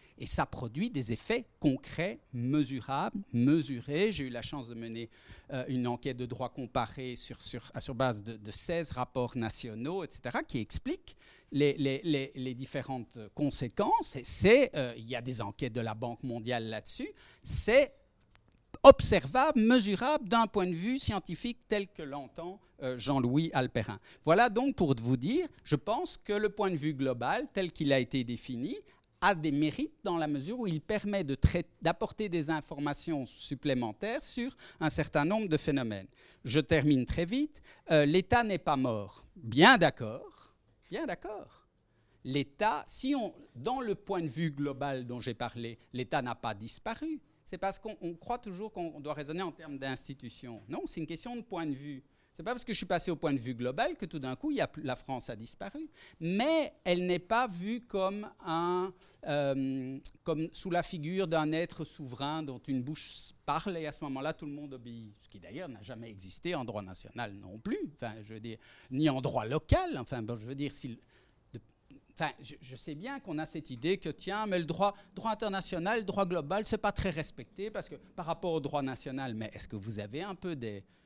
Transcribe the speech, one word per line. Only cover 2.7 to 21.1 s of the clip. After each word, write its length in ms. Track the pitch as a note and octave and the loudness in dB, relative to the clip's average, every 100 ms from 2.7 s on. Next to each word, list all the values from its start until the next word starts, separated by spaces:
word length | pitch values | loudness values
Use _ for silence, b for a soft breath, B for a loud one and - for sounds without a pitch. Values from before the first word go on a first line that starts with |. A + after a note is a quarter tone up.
| C3 A#2+ C#3 G3 G3 - | -2 -4 -2 -2 -4 -2
mesurés. 800 | A#2 B2+ D#3+ C3 B2 C#3+ D3+ G#3+ | 4 6 6 2 -6 -4 0 2
J'ai 120 | D#3 | 0
eu 60 | C3 | -4
la 120 | A#2+ | -6
chance 260 | - D3 A#2 | -8 -8 -10
de 60 | |
mener, 380 | A#2 A2+ A2+ A2+ B B B B | -10 -8 -8 -10 B B B B
euh, 100 | C3 B2+ | -6 -2
une 180 | B2+ A#2+ | 0 0
enquête 320 | A#2+ C#3 B2 | -2 -4 -4
de 80 | B2 | -6
droit 240 | A#2+ B2 | -4 -6
comparé 680 | - A#2+ C3 A2 - B2+ A#2 | -6 -4 -2 -2 -6 -8 -8
sur, 240 | - A#2+ | -10 -10
sur, 320 | - A#2+ - - | -10 -10 -8 -10
sur 140 | - | -6
base 300 | A#2+ C3 G#2+ | 2 2 2
de, 140 | G#2 A2 | -6 -12
de 120 | G#2+ | -10
seize 400 | - - E3+ D#3 | -6 -2 -2 -2
rapports 480 | B2+ B2 C3 A#2+ B2 | -4 -4 -2 -2 -2
nationaux, 680 | A2+ - B2 G#2+ C3+ F#3+ | -4 -4 -8 -6 -4 -4
et 40 | E3 | -6
cetera, 320 | - A#2+ C#4 | -8 -4 -4
qui 160 | D#4+ A#2+ | -2 -4
expliquent 580 | G#2+ - C4 F#4 - - B B B | -4 -4 -4 -6 -8 -20 B B B
les, 260 | C#3 D3 C#3+ | 2 4 4
les, 240 | C3+ C3 | 0 0
les, 280 | E3+ C#3+ C3+ | 0 0 -2
les 220 | C3+ C3 B2 | -6 -8 -6
différentes 640 | C3 C#3+ C3 C3 A2+ A#2+ G#2+ - | -6 -6 -6 -8 -8 -14 -12 -2
conséquences. 800 | C#3+ - B2+ - G#3+ G4 - C3 | 0 0 -2 0 2 2 0 -6
Et 80 | |
c'est, 520 | A#2+ - G3 B3+ C4 D3+ | -6 4 8 10 8 2
euh, 200 | B2+ A#2+ | -4 -4
il 100 | A2+ | -6
y 80 | B2 | -6
a 60 | |
des 180 | B2 A2+ | -4 -4
enquêtes 340 | G2+ - B2+ | -6 -4 -4
de 80 | A2+ | -2
la 120 | A2+ | -4
Banque 300 | A2 A#2+ A#2 | -4 -6 -6
mondiale 420 | C3 A#2 A2+ A#2+ A2 | -6 -6 -2 -2 -2
là-dessus. 460 | A2 - - E4 - B B | -6 -6 -6 -8 -10 B B
C'est 500 | - - - B3+ C#4 - _ _ _ _ _ _ _ - | -2 2 6 6 6 0 _ _ _ _ _ _ _ 12
observable, 800 | C#4 - - G3 C3+ B3+ D#4 A#3 | 12 12 8 4 4 4 4 6
mesurable 680 | A3 B3+ G3+ F#3 B3+ D4+ G3+ | 8 8 6 2 2 0 2
d'un 200 | A#3 A3+ | 2 4
point 200 | G#3 F#3 | 2 0
de 60 | |
vue 240 | E3 G#3 C4 | 0 -2 0
scientifique 640 | - | 0